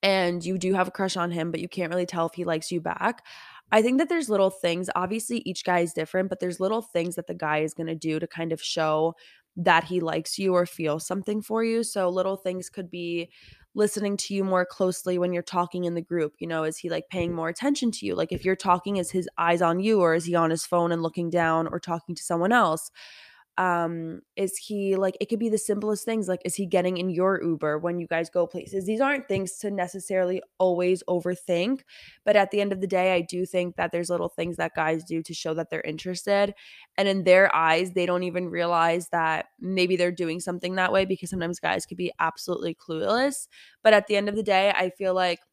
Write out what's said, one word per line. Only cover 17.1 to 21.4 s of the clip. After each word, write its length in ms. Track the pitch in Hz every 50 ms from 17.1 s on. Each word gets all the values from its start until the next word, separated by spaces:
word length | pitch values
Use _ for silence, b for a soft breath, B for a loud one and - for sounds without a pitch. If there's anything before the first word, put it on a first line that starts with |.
| - 185 170 170 175
more 140 | 170 160 165
attention 420 | 170 - 233 277 285 285 - 233
to 160 | 208 - -
you? 80 | 202 180
Like, 160 | 175 165 160
if 140 | 180 175 -
you're 100 | 185 190
talking, 440 | 185 - 202 180 180 - 196 202 196
is 120 | 180 -
his 180 | - 185 170 - _
eyes 260 | - 170 170 170 170 180
on 180 | 170 165 180
you, 200 | 190 220 220 208
or 140 | 180 170 160
is 120 | 170 165
he 100 | 170 175
on 140 | 170 165 160
his 140 | 160 165 -
phone 280 | - - 175 170 170 170
and 100 | 165 165
looking 260 | 160 - - 175 170
down 380 | 160 175